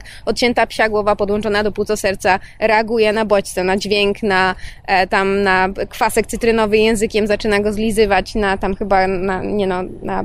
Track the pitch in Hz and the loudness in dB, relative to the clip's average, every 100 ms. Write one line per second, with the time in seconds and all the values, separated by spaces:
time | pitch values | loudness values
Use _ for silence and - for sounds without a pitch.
0 | - - - 220 240 240 226 - 220 214 | -6 -10 -6 0 2 2 0 0 0 0
1 | 208 208 202 208 214 202 214 208 208 214 | 0 0 0 0 0 0 0 -2 -2 -2
2 | 202 190 202 190 - - 220 220 220 233 | -2 0 0 0 -2 -4 0 2 2 2
3 | 214 214 214 202 196 - 185 196 190 208 | 2 2 2 2 0 -2 0 0 0 0
4 | 202 202 214 185 185 185 - - - 190 | 0 0 0 2 2 -2 -8 -12 -2 0
5 | 190 202 196 196 202 185 190 190 208 - | 2 2 2 2 2 2 0 -2 -8 -2
6 | 220 226 202 226 233 226 214 214 220 226 | 0 0 -2 -2 0 2 2 4 2 2
7 | 220 214 208 208 220 202 208 208 226 208 | 0 0 0 0 0 0 0 -2 0 2
8 | 208 190 - 220 202 196 196 196 202 196 | 2 2 0 -2 0 0 -2 -4 0 2
9 | 190 190 190 185 196 208 190 180 185 - | 2 0 -2 -4 -4 -2 -2 -2 -6 -8
10 | - 190 | -6 -6